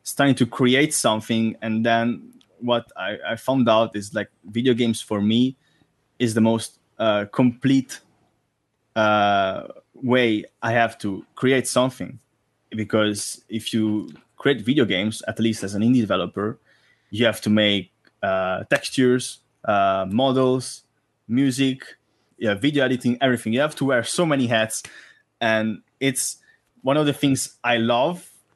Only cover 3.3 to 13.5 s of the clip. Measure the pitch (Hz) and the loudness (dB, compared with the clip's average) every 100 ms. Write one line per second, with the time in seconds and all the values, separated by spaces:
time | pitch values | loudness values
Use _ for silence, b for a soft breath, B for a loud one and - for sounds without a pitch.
3.3 | 113 - 135 123 110 113 104 104 107 101 | -6 -2 2 4 4 2 -4 -6 -6 -8
4.3 | _ 98 113 127 117 117 107 - 104 104 | _ -8 -2 0 2 0 -2 -4 -2 2
5.3 | 113 131 - _ _ _ _ _ _ 120 | 2 0 -2 _ _ _ _ _ _ 0
6.3 | 110 110 113 - - _ - 110 104 101 | 2 2 2 -4 -16 _ -2 0 0 -2
7.3 | - 123 117 127 135 123 - _ _ _ | 0 0 2 2 2 0 -12 _ _ _
8.3 | _ _ _ _ _ _ 110 107 107 101 | _ _ _ _ _ _ 0 2 4 4
9.3 | 101 95 95 - - _ - 131 127 120 | 2 0 -4 -12 -20 _ -8 0 2 2
10.3 | 107 - _ 113 120 113 - 101 95 - | 0 -4 _ -2 2 0 -2 -8 -8 -12
11.3 | - 127 131 - 123 127 - - 131 _ | -2 2 2 0 0 0 -2 -14 -14 _
12.3 | _ _ _ _ 110 104 110 107 101 - | _ _ _ _ -8 0 2 2 0 -8
13.3 | - _ | -12 _